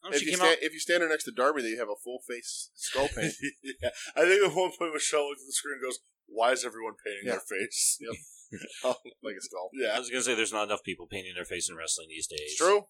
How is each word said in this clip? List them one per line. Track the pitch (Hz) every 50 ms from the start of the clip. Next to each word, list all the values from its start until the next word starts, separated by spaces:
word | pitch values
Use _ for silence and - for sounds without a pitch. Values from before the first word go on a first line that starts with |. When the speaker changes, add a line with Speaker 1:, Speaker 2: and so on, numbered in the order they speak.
| -
Speaker 1:
Oh, | -
Speaker 2:
If | 139 143
Speaker 1:
she | 143
Speaker 2:
you | 160 160
Speaker 1:
came | 185
Speaker 2:
sta-, | 185 165 165
Speaker 1:
out | 160 -
Speaker 2:
if | 156 147
you | 156
stand | - - 170 175 170
her | 160
next | 156 151 -
to | - 117
Darby, | 113 127 139 156 147 123
then | 113 110
you | 117
have | 120 104
a | 104 - -
full | 120 123 127 -
face | - 123 120 - - - - - - _
skull | - - - - 131 139 143
paint. | - - - 160 - -
Speaker 3:
<laughs> | - 143 - _ _
Yeah. | 135 131 _ - 123 - - - - -
I | - 156
think | 175 190 202 202
at | 185 147
one | 175 185 180 -
point | - 170 165 156
Michelle | 151 143 - - 151 147 143
looks | 143 139 131
at |
the | 135 135
screen | - - 147 143 131
and | 123
goes, | 127 123 - _ _ _ _ _
"Why | _ - 107 113 120 131
is | 127 -
everyone | 123 107 113 113 113 104 _ -
painting | 107 104 98 101
Speaker 2:
Yeah. | 123 117 -
Speaker 3:
their | - - 107 95
face?" | 104 120 - - - - - -
Speaker 2:
Yep. | - 113 - - - - - - - - -
Speaker 3:
<laughs> | 104 - - - - -
Um, | 127 123 - _ 131 - _ -
Speaker 2:
Like | 110 104 95
a |
skull. | - - 107 92 90 92 104
Speaker 3:
yeah. | 135 123 110 104
Speaker 1:
I | 120
was | 127 120
gonna | 120 131 120
say | 120 123
there's | 110 113 104 107
not | 107 104
enough | 104 104 98 -
people | - 92 87 87
painting | 82 - 98 92 92 90
their | 87 87
face | - 92 90 85 -
in | 90
wrestling | 80 82 80 - - 80 80
these | 80 80 80
days. | - 85 78 76
Speaker 2:
It's | 76 76
true. | - 156 180 202 208 196 _